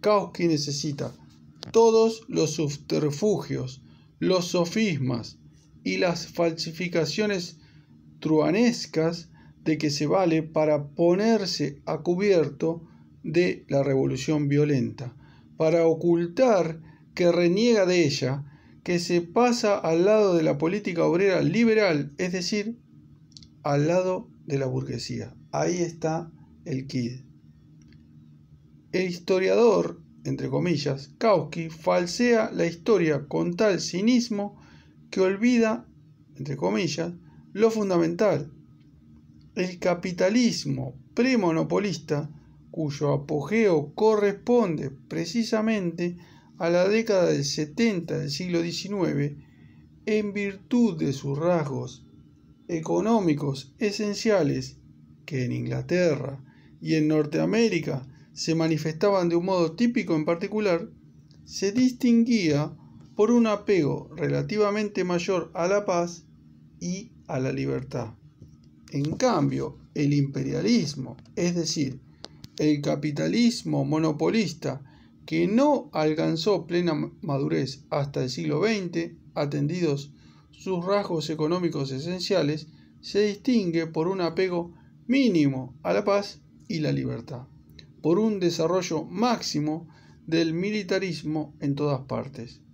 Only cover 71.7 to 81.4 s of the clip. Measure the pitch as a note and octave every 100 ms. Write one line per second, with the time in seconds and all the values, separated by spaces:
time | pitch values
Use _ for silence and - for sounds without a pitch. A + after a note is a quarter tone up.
71.7 | - C#3 - - - - - - - D3+
72.7 | D3 D3 D3+ D3+ C#3+ D#3+ G3+ A#3+ A#3 E3
73.7 | D3 C#3 D#3 D#3+ D3+ E3 G#3+ F3+ - C#3
74.7 | C3 - - - - - D#3+ F3 A3 C#4+
75.7 | C#4+ - - D#3 D#3 D#3+ D#3+ G#3+ F#3+ -
76.7 | F3 F3 D3 D#3 - - C#3 D3 D#3+ C3+
77.7 | - - D3+ C#3+ D3 B2+ C3 D#3+ D3 G3+
78.7 | G#3+ F3+ F3 E3+ - - - D3 D3 C#3+
79.7 | F3+ E3 C#3 - - - - _ - -
80.7 | F3+ F3 G3+ G3 E3+ D3+ D#3